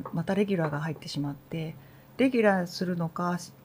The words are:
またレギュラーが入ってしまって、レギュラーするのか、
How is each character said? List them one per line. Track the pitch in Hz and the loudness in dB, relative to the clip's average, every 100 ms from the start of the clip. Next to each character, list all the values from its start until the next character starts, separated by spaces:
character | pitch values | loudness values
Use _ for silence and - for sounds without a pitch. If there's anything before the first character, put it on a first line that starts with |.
| - | -2
ま | 165 | -4
た | 165 196 | 0 2
レ | 202 | 2
ギ | |
ュ | 185 | 2
ラ | 156 | 0
ー | |
が | 147 | 0
入 | 160 | -4
っ | 151 | -6
て | - | -6
し | 143 | -4
ま | 143 | -4
っ | |
て、 | 143 - 165 160 - - - - - | -6 -8 -6 -6 -10 -16 -20 -6 2
レ | 262 | 2
ギ | 247 | 6
ュ | |
ラ | 214 190 | 4 4
ー | 175 | 0
す | - 180 | -2 -2
る | 170 | -2
の | 165 | -2
か、 | - 175 170 - - | -2 -2 -2 -6 -18